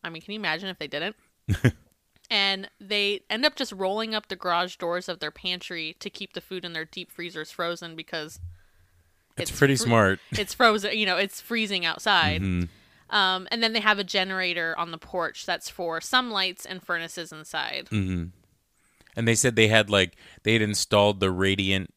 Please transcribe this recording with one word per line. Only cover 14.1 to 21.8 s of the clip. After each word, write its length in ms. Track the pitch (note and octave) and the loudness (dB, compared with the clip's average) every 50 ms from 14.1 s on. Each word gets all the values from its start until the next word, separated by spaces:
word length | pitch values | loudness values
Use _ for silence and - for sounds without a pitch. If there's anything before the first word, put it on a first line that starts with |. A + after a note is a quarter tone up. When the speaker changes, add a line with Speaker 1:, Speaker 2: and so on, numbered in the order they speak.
| - G3 F#3 F#3+ F#3+ F#3 F#3 F3+ F3 E3+ E3 E3 E3 - | 0 0 0 0 -2 -2 -2 -2 -2 -2 -2 -4 -2 -4
Speaker 1:
on 120 | E3+ E3+ | -4 -6
the 60 | E3 E3 | -6 -12
porch 460 | - - - F3+ E3+ D3+ - - - | -14 -8 -6 -4 -4 -4 -6 -8 -6
that's 240 | - F3 E3+ - - | -4 -6 -4 -6 -12
for 320 | - - F3+ E3+ D#3+ E3 | -10 -6 -6 -4 -4 -6
some 300 | - - - B3+ B3+ A#3+ | -6 0 0 2 2 2
lights 340 | A3 G3 F#3+ F#3+ F3+ - - | -2 -2 -2 -2 -4 -8 -12
and 180 | - F#3+ F#3 - | -12 -12 -12 -6
furnaces 480 | - F3+ E3+ E3 E3 - - E3+ D#3 | -4 -4 -4 -4 -6 -10 -10 -12 -12
inside. 580 | D#3 D#3 D#3 - - D#3 C#3+ A#2 - C3 - - | -12 -16 -16 -10 -6 -6 -6 -6 -6 -10 -10 -4
Speaker 2:
Mm-hmm. 340 | - G#2+ F#2+ F#2 F#2 F2 E2 F2 - _ _ _ _ _ _ _ _ _ _ _ _ _ _ _ _ | -2 -2 -2 0 -2 -2 -4 -6 -10 _ _ _ _ _ _ _ _ _ _ _ _ _ _ _ _
And 120 | - A2+ A2+ | -2 2 2
they 60 | A#2 | 2
said 200 | A2 - C3 A#2 | 4 4 2 6
they 140 | A2 A2 G#2+ | 6 6 8
had, 220 | A2 A2+ G#2+ G2+ | 8 6 6 6
like, 260 | G#2 G2+ F#2 F2 _ _ - - - - _ | 6 4 4 4 _ _ -20 -20 -20 -4 _
they 100 | G#2+ A2+ | 2 4
had 80 | A2+ G#2+ | 4 4
installed 580 | G#2 G#2 - - - - G#2 G2+ G#2 G#2 F#2+ | 2 0 -2 -2 4 6 6 6 6 4 4
the 100 | G2 F#2+ | 0 0
radiant 600 | F#2 F2+ F#2+ G2 G2 G2 G2 F#2+ G2 F#2+ | 2 2 2 2 2 2 2 2 0 0